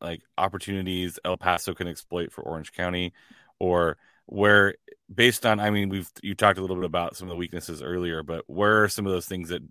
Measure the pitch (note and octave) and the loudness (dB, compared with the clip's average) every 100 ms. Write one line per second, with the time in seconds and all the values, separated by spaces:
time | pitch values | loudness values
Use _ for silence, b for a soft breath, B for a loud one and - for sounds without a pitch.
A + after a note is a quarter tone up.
0 | E2+ E2 _ - F#2+ F#2+ - G2 F#2 F#2 | -10 -10 _ -2 -2 -2 -6 -4 -2 -2
1 | F2+ - F2+ F2+ F2+ E2+ - E2+ F2 E2 | -4 -4 -4 -2 0 0 -2 -6 -8 -10
2 | - F2 E2 - - D#2+ D2+ - F2+ F2+ | -8 -6 -6 -8 -8 -8 -8 -6 -2 -2
3 | F2 - b b b b F#2 F2 E2+ D2 | -4 -6 b b b b 2 4 2 0
4 | b b b G2+ G#2 G#2 G2 - - - | b b b 2 6 8 6 2 -14 -20
5 | - F#2 A#2+ A2+ A#2 G#2 G#2 G#2 G2 G2 | -6 4 4 4 2 2 2 0 0 -4
6 | E2+ - G2+ F#2+ G#2 F#2 F#2 F2+ F2+ F2 | -8 -10 -10 2 4 4 -2 -4 -4 -2
7 | E2+ - F#2 F2 E2+ F2 - D2+ C2+ F2+ | -4 -8 -10 -8 -8 -8 -10 -10 -6 -4
8 | F2 D#2+ D2+ E2 - F2 G#2 G#2+ G2+ - | -4 -6 -6 -8 -8 0 4 4 4 0
9 | G2 F2+ - F#2 E2 F2 - | -2 -2 -4 -8 -6 -8 -10